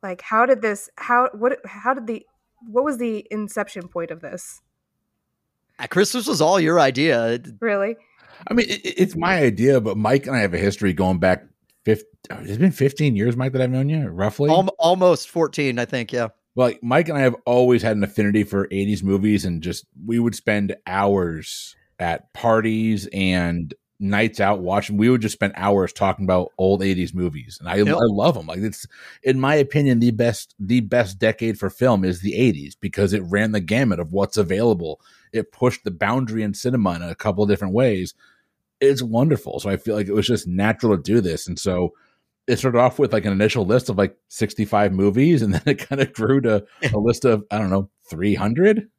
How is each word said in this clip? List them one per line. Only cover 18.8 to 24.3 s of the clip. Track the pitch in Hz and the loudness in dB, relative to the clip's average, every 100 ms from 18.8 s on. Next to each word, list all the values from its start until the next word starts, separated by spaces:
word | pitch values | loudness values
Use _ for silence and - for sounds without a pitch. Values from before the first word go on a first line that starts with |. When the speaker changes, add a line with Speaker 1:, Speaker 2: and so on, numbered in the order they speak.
| 101 101 | -2 -2
Speaker 3:
movies, | 95 98 104 104 | 0 2 2 2
and | 87 85 | 0 -6
just, | 80 82 - - 95 | -6 -8 -12 -18 -4
we | 117 | 0
would | 117 107 | 0 -2
spend | - 104 98 98 - | -2 0 -2 -6 -6
hours | 95 101 98 87 80 76 - - _ _ _ | 0 2 2 0 -4 -10 -14 -16 _ _ _
at | 87 82 _ | -6 -6 _
parties | - 117 113 110 110 113 107 95 | -4 2 2 2 0 0 -2 -4
and | 98 95 90 87 85 80 - _ _ | -2 0 0 0 -2 -6 -12 _ _
nights | 98 101 113 | -4 0 0